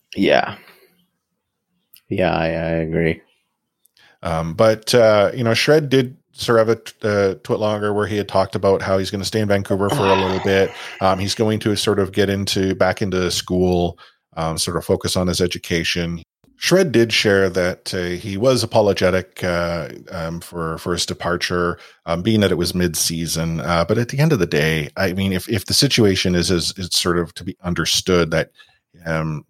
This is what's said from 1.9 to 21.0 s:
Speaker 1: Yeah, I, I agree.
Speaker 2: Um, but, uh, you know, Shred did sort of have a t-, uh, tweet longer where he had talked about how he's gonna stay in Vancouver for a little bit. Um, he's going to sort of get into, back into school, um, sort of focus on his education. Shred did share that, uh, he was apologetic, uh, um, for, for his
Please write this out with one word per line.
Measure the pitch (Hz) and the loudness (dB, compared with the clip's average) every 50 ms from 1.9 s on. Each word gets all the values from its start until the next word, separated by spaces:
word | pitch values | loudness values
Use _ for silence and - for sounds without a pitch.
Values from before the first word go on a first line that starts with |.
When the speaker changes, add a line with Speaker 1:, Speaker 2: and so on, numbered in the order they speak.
| _ _ _ - | _ _ _ -6
Speaker 1:
Yeah, | 101 92 90 82 82 | -2 0 0 0 0
I, | 82 82 | 0 -2
I | 82 82 82 82 82 82 82 | -2 -2 -2 -2 -2 -2 -2
agree. | 80 80 82 82 82 80 82 - - _ _ _ _ _ _ _ _ _ _ _ _ _ _ _ _ _ _ _ | -2 -2 0 0 2 0 0 -2 -8 _ _ _ _ _ _ _ _ _ _ _ _ _ _ _ _ _ _ _
Speaker 2:
Um, | - 85 82 80 80 82 80 | -6 -4 -4 -2 -4 -2 0
but, | 110 113 110 110 110 - - - | 4 4 4 4 2 0 2 4
uh, | 120 113 110 107 104 101 92 - | 6 6 6 6 6 4 2 0
you | 131 120 | 0 0
know, | 113 113 | 0 0
Shred | - - 151 147 160 147 131 | 2 2 4 4 4 4 2
did | 131 135 127 123 135 _ _ _ | 2 2 2 0 -6 _ _ _
sort | _ - - - 120 113 | _ -6 0 2 4 4
of | 110 113 | 4 4
have | 113 - | 2 -2
a | |
t-, | - - - _ | -4 -12 -10 _
uh, | - 107 104 101 98 95 90 - | -2 0 2 2 2 0 0 -2
tweet | - - 117 98 | -4 -4 -2 -2
longer | 107 104 107 104 104 104 | 0 -2 -2 -2 -2 -2
where | 101 104 104 | 0 0 0
he | - 107 | 0 -2
had | 101 98 - | -4 -2 0
talked | - 95 95 - - | 2 0 0 0 0
about | 101 101 98 95 95 | 0 2 2 2 2
how | - 101 95 98 | 2 0 0 0
he's | 95 92 | 0 -2
gonna | 107 98 95 | -4 -6 -4
stay | - - 110 | -2 -2 0
in | 107 101 | 0 2
Vancouver | 101 98 98 - 104 92 101 101 | 2 0 0 0 -2 0 0 0
for | - 107 98 | 0 2 2
a | 95 95 | 2 2
little | 95 95 92 95 92 | 2 2 0 -2 -2
bit. | 90 98 95 95 95 92 - - - - - - | 0 2 2 2 2 2 -2 -8 -14 -14 -6 0
Um, | 95 95 92 90 | 0 2 2 0
he's | 101 98 - | -2 -4 -2
going | - 113 107 107 101 | 0 0 0 0 0
to | - 110 101 | 0 -2 -2
sort | 98 - 107 101 101 | 0 0 0 2 2
of | 95 92 | 0 0
get | 95 104 101 98 | 0 0 0 2
into, | 98 98 98 - - 101 95 95 92 | 0 -2 -2 -2 -2 0 0 0 0
back | - 95 92 92 - | 2 0 0 0 -2
into | 107 95 92 92 90 85 | -2 -2 -2 -2 -2 -2
school, | - - - - 90 90 90 90 90 87 87 85 - - - - _ _ _ _ - | -2 -4 -4 -2 0 2 2 2 2 2 0 -2 -4 -8 -16 -20 _ _ _ _ -8
um, | 82 80 80 80 82 | -6 -4 -4 -4 -4
sort | - - 85 | -4 -4 -4
of | 80 - | -4 -2
focus | - 95 - - - - | -2 -2 -2 -2 -2 -2
on | 92 92 | 0 0
his | 90 82 90 | 0 0 0
education. | 90 85 - - - - 90 85 78 - - 90 85 85 85 85 - _ _ _ _ _ _ - | 0 -2 -2 -6 -6 -4 -2 -2 -2 -2 -2 -4 -4 -4 -6 -8 -12 _ _ _ _ _ _ -6
Shred | - - 175 190 190 151 | 0 2 4 4 4 4
did | 113 117 117 110 | 4 2 2 2
share | - - - 107 98 98 95 92 | 2 0 2 4 4 4 2 2
that, | 87 92 87 90 87 - - - - | 0 0 0 0 -2 -6 -8 -8 -6
uh, | 92 87 87 90 82 | -4 -4 -4 -6 -6
he | - 98 98 | -8 -6 -4
was | 98 117 135 131 117 110 | 0 2 2 2 2 0
apologetic, | - - 113 104 101 92 - 98 90 92 92 90 - - - 95 | 0 2 2 4 4 2 2 2 2 2 0 -2 -6 -10 -6 -4
uh, | 90 87 87 87 85 85 85 73 - - - - - | -2 -2 -2 -2 -2 -4 -6 -6 -10 -12 -16 -16 -14
um, | 85 85 80 82 85 85 | -10 -8 -8 -8 -8 -10
for, | - - 87 85 82 80 80 80 | -12 -12 -10 -8 -6 -6 -8 -6
for | - 92 | -4 -4
his | 87 80 | -4 -4